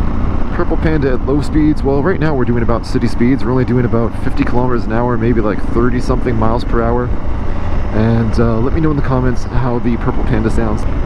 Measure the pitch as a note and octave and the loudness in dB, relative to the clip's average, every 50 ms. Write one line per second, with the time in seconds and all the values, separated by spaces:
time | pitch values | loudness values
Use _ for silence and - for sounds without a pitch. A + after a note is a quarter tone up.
0 | - - - - - - - - - - - - E3+ - E3 D#3+ - E3+ D#3 D3+ | -2 -2 -2 0 0 0 0 0 0 0 0 -2 -2 0 0 0 0 0 0 0
1 | C3+ C#3 B2 A#2 - C3 C3+ D3 C#3 - - D#3 D3+ D3+ D3+ - B2 C3+ C#3 C#3+ | 0 0 0 0 0 0 0 0 0 0 0 2 2 2 2 0 0 0 0 0
2 | C3 C#3 C#3+ - D3+ D#3+ D3+ C3 B2 G#2+ A#2+ A#2+ A#2 G#2+ A#2 A2+ - - - C3 | 0 0 0 0 0 0 0 0 0 0 0 0 2 0 0 0 -2 -2 -2 0
3 | A#2 A2 - - A#2+ A#2+ C3+ C3 - - B2+ C3 B2 A2 A#2+ B2+ A#2+ A#2 G#2 A#2 | 0 0 2 2 2 2 2 2 2 0 2 0 0 0 0 0 0 2 2 0
4 | A#2 G#2 - - - - - - C#3 B2 - A#2+ B2+ B2+ B2 A#2 G#2+ G#2+ A2 A2+ | 0 0 -2 -2 -2 0 0 0 0 2 2 2 2 2 2 0 0 0 0 0
5 | A#2+ B2 B2 A2 A2 A#2 B2 A2 G#2 G#2+ F#2+ F2+ - - - A2+ A#2+ B2+ A#2 B2 | 0 0 0 0 0 2 2 2 0 0 0 0 0 0 0 2 2 2 0 0
6 | A#2 - C3 A#2 - B2+ A#2 A2 A2 A2 A#2 B2 B2 - - A#2 A2+ A#2 A#2+ B2 | 0 0 0 0 0 0 0 0 2 2 0 0 0 0 0 0 0 0 0 0
7 | B2 A#2+ A#2 - - - - - - - - - - - - - - - - G#2 | 0 -2 -2 -2 0 -2 -2 -2 -2 -2 -2 0 -2 0 0 0 0 0 0 0
8 | A2 A2+ A2+ A2+ A#2 A2 G2+ - A#2 A#2 A2+ A2+ A#2+ C#3 - E3 D#3+ D#3 D3+ C#3 | 0 2 2 0 0 0 0 0 2 2 2 0 0 0 0 0 0 0 0 0
9 | C3 - C3+ B2+ B2+ B2+ A#2+ - - - - B2 B2+ B2+ B2 B2 G#2 A#2+ A#2+ A2 | 0 0 0 0 0 0 0 0 -2 -2 -4 -4 -2 -2 -2 -2 -2 -2 -2 -2
10 | - C3+ C3 - - - B2 A2 A2 A2 A2 A2 A2+ G#2+ A2+ A#2 - - - - | -2 -2 -2 0 0 0 0 0 0 0 0 0 0 0 0 -2 -2 -2 -2 -2
11 | - | 0